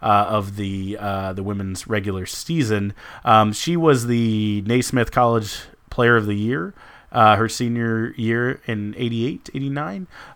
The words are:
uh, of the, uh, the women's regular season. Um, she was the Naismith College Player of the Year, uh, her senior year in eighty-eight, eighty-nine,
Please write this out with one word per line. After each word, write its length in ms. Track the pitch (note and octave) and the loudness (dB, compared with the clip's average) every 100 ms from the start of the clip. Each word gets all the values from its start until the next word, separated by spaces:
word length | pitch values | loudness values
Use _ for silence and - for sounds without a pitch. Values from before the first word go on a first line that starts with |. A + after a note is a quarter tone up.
uh, 240 | A2 G#2 G2+ | 2 4 4
of 280 | G#2+ G2 G2+ | 0 -2 -4
the, 420 | G2 G2 F#2+ G2+ | -4 -4 -6 -6
uh, 320 | G2+ G2 F#2+ | -4 -4 -4
the 100 | F#2+ | -4
women's 460 | G2 G2+ F#2+ F#2 - | -4 -4 -6 -8 -4
regular 380 | G#2+ G2+ F#2+ F2+ | -2 -2 -4 -6
season. 560 | - - E3 A2+ G#2+ G2+ - - - | -8 -4 0 0 0 -2 -6 -14 -6
Um, 280 | - A2 G#2+ | 4 6 6
she 240 | G#2 - E3+ | 2 -2 2
was 300 | D#3+ C3 A#2+ | 4 4 2
the 560 | A#2+ A2+ G#2+ G#2+ G#2 G2+ | 2 2 0 0 -2 0
Naismith 440 | A#2+ A#2+ B2+ A2 | 0 0 0 0
College 420 | - A#2+ A#2 G#2 - - - _ | 2 2 2 -2 -8 -14 -20 _
Player 260 | - A#2+ A#2+ | 2 4 4
of 100 | G#2 | 2
the 80 | |
Year, 400 | G2+ G#2+ C#3 F#3 - - - _ | -2 -2 -2 -6 -12 -20 -20 _
uh, 240 | A#2+ A2 G#2+ | 4 6 6
her 120 | A2+ | 2
senior 640 | - A#2+ A#2 A#2 A2 A#2 B2+ | 0 -2 0 0 0 -2 -4
year 440 | A2+ A#2 B2 C3+ - | -2 0 -2 -4 -6
in 280 | G#2+ G#2 - | -6 -6 -4
eighty-eight, 540 | A#2+ A#2 A#2 - - | -4 -2 -4 -4 -10
eighty-nine, 520 | C#3 C#3 C#3 D#3 G3 F#3 - - | -8 -6 -6 -8 -10 -12 -16 -20